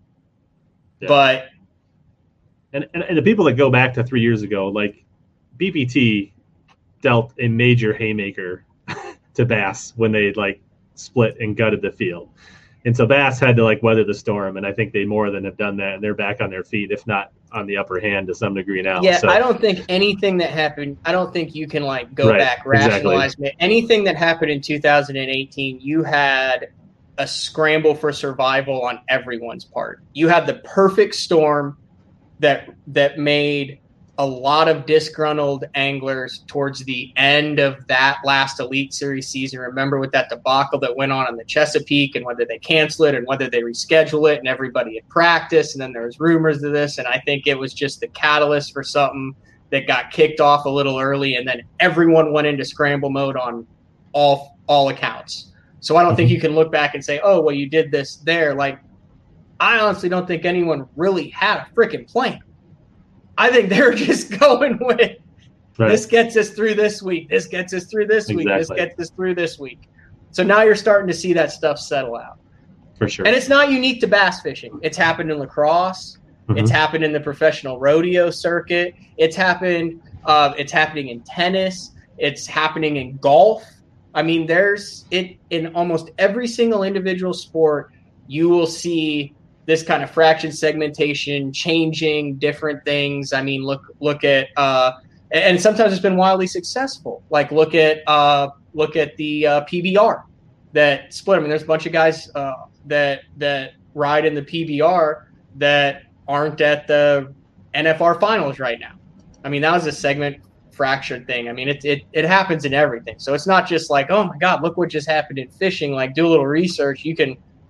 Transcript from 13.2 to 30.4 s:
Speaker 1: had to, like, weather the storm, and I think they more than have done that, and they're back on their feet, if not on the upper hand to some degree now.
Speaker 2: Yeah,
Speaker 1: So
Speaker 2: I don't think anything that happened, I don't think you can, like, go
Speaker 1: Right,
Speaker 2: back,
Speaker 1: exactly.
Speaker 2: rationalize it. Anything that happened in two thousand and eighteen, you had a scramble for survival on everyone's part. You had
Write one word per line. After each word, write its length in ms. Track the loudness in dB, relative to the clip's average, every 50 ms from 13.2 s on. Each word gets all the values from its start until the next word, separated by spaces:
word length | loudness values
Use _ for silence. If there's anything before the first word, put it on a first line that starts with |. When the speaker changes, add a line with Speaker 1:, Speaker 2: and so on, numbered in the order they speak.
| 4 2 0 2
Speaker 1:
had 160 | 2 4 4
to, 80 | 4 4
like, 180 | 4 2 2 2
weather 220 | 2 4 4 2
the 100 | 0 -2
storm, 420 | -4 -4 -4 -4 -4 -4 -6 -6
and 80 | -6 -6
I 60 | -6 -4
think 200 | -4 -4 -2 -2
they 120 | -4 -2
more 260 | -2 0 -2 -2 -2
than 140 | -4 -6 -8
have 120 | -10 -6
done 200 | -6 -6 -6 -4 -6
that, 160 | -6 -8 -8
and 100 | -6 -6
they're 100 | -6 -4
back 260 | -4 -6 -6 -4 -6
on 100 | -6 -6
their 120 | -6 -10 -10
feet, 280 | -6 -6 -6 -4 -4 -6
if 120 | -8 -4
not 260 | -4 -4 -4 -4 -8 _ _ _ _
on 160 | -10 -10 -8
the 100 | -6 -6 -6
upper 200 | -6 -6 -6 -4
hand 300 | -4 -2 -4 -4 -4 -6
to 60 | -6
some 200 | -4 -4 -4 -4
degree 260 | -4 -6 -4 -4 -4 -2
now. 180 | -2 -2 0 0
Speaker 2:
Yeah, 160 | 2 2 2
Speaker 1:
So 100 | 2 2
Speaker 2:
I 100 | 2 2
don't 220 | 2 0 0 0
think 240 | 0 -2 -2 -2 -4 -4
anything 480 | -2 0 0 0 0 -2 -2 -2 0 0
that 120 | -2 -2
happened, 460 | -2 -4 -4 -4 -4 -6 -10 -10 -10 -8 -4
I 60 | -2 -2
don't 200 | -2 -2 -2 -4
think 220 | -6 -6 -6 -8
you 120 | -12 -12
can, 160 | -6 -6 -6 -4
like, 320 | -4 -6 -6 -8 -10 -2
go 140 | 2 4 4
Speaker 1:
Right, 80 | 4 4
Speaker 2:
back, 200 | 2 2 0 -4 0
Speaker 1:
exactly. 460 | 2 2 4 4 4 2 2 2 2
Speaker 2:
rationalize 240 | 2 2 2 0 -4 -6
it. 160 | -6 -6 -4 -2
Anything 460 | 0 2 2 2 4 4 2 2 2
that 120 | 0 0
happened 340 | 0 0 0 2 0 0 -2 -2
in 80 | -4
two 180 | -4 -4 -4 0
thousand 380 | 2 4 4 4 2 0 -6
and 120 | -8 -6 -4
eighteen, 500 | -4 -6 -6 -8 -8 -8 -8 -8 -8 -8
you 240 | -6 -2 -2 -2 0
had 640 | 0 0 0 2 2 2 0 0 0 -2 -2 -4 -12 _ _ _ -20 _ _ _ _ _ -8
a 80 | -8
scramble 680 | -6 -6 -8 -10 -8 -4 -2 0 2 2 4 4 2 2
for 180 | 2 -2 -4 -4
survival 720 | -4 -6 -8 -4 -2 0 0 0 0 -2 -2 -4 -4 -4
on 180 | -6 -6 -8 -4 -4
everyone's 560 | -4 -4 -2 -6 -10 -10 -10 -12 -14 -14 -18
part. 380 | _ _ -8 -8 -8 -10 -16 _ _ _
You 160 | 0 2 4
had 180 | 4 4